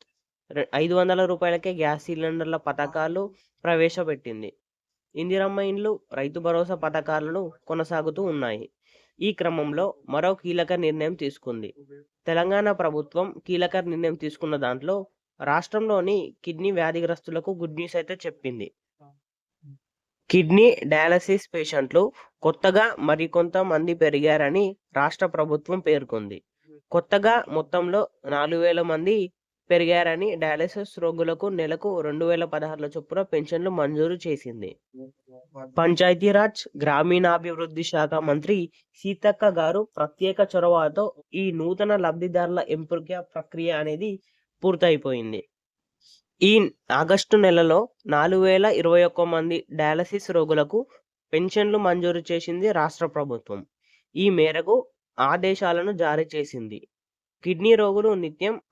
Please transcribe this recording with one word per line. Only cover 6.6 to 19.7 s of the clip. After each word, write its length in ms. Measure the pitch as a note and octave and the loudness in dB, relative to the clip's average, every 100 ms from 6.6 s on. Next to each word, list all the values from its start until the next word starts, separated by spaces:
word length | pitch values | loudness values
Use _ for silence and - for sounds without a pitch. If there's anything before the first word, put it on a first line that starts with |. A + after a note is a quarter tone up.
| F3 F3 | 0 -4
పథకాలను 680 | D#3 D#3 D#3 D#3 D3+ F3+ F3 - - | -4 -4 -2 -2 -2 -6 -6 -10 -8
కొనసాగుతూ 580 | E3 D#3+ E3 D#3+ D#3 | -6 -4 -4 -4 -4
ఉన్నాయి. 400 | G3 D3+ B2 G#2+ - _ _ _ _ - | -4 -2 -4 -6 -10 _ _ _ _ -6
ఈ 120 | G3 | -4
క్రమంలో 540 | G3+ E3+ E3 D3 D3 F#3+ - - | -2 -2 -2 -2 -2 -4 -6 -6
మరో 240 | C#3 F3+ | -2 0
కీలక 380 | F#3+ F3 F3 E3+ F3+ | -2 -4 -4 -2 -2
నిర్ణయం 360 | D#3+ D#3 D#3 | -2 -2 -4
తీసుకుంది. 560 | F3+ C#3 - C3 A#2 G#2+ - C#3 C#3+ _ _ - | -4 -8 -8 -10 -10 -10 -16 -20 -20 _ _ -4
తెలంగాణ 440 | E3 F3+ G3+ G#3 | -2 0 0 0
ప్రభుత్వం 560 | F#3+ E3 D3+ D3 E3+ F#3 - | 0 -2 -4 -4 -4 -4 -6
కీలక 360 | - F3 F3+ F#3 | -6 -2 -2 -2
నిర్ణయం 320 | F3 E3 E3 D#3 | -4 -4 -4 -4
తీసుకున్న 400 | D3+ D3+ D#3+ D3 | -8 -8 -6 -2
దాంట్లో 400 | B2+ B2+ D3+ G3 G3 _ _ - | -2 -4 -4 -6 -6 _ _ -10
రాష్ట్రంలోని 800 | C#3 D#3 F3 G#3+ A3 G3+ F3+ G3+ C#3 - | -2 -2 -2 -4 0 0 0 -2 -4 -10
కిడ్నీ 320 | - D#3+ F#3+ | -12 -6 -2
వ్యాధిగ్రస్తులకు 800 | F#3 D#3+ E3 E3+ E3+ - E3 E3 | 0 -2 -2 -4 -4 -8 -8 -6
గుడ్ 260 | F3+ E3 D3+ | -6 -8 -8
న్యూస్ 180 | E3+ F3 | -8 -6
అయితే 200 | D#3+ F#3 | -6 -8
చెప్పింది. 520 | E3 D3+ C3+ A#2+ G2+ - _ _ C#3+ C#3+ _ _ _ _ D3 | -10 -10 -8 -8 -10 -16 _ _ -20 _ _ _ _ _ -20